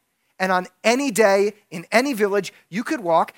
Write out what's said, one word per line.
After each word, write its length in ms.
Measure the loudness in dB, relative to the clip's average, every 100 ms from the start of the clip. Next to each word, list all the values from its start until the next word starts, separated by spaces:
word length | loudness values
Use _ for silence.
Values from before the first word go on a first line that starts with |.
| _ _ _ -6
And 140 | -2
on 140 | -2 -4 _
any 260 | 0 0 0
day, 440 | 2 4 4 0 -4 _
in 160 | -14 -2
any 220 | 0 0
village, 400 | -2 0 -2 -4 -12 _
you 160 | -8
could 160 | -6 -4
walk 320 | 0 0 0